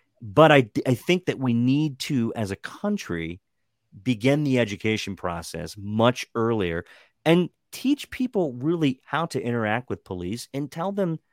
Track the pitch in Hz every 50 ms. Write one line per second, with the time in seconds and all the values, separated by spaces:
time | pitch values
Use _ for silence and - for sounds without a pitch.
0 | _ _ _ - 120 107 98 143 156 156 151 139 120 107 - 135 - 131 127 -
1 | - - 180 180 - - 120 - 135 127 117 117 120 127 135 147 156 151 131 131
2 | - - 151 123 113 117 - 117 110 95 98 - - - - - - 208 208 196
3 | - - 87 85 82 80 87 - _ _ _ _ _ _ _ _ _ _ - 101
4 | - 127 123 104 104 131 143 151 151 139 127 123 117 101 101 - - 110 110 104
5 | - 104 95 - - 90 85 85 82 - - 80 82 82 - 101 98 104 107 110
6 | 113 123 123 - - - - 117 113 113 117 107 95 87 82 85 - - - -
7 | _ _ _ _ - 156 170 175 175 - _ _ _ _ - - - 254 294 -
8 | - - - - 254 240 - 202 175 139 120 123 127 156 175 170 160 135 127 -
9 | _ - - 151 170 165 - 123 90 120 120 117 110 104 107 123 131 - 104 -
10 | _ - 98 90 87 90 110 123 - - - 139 147 - - 165 170 196 202 202
11 | 190 170 160 151 _ _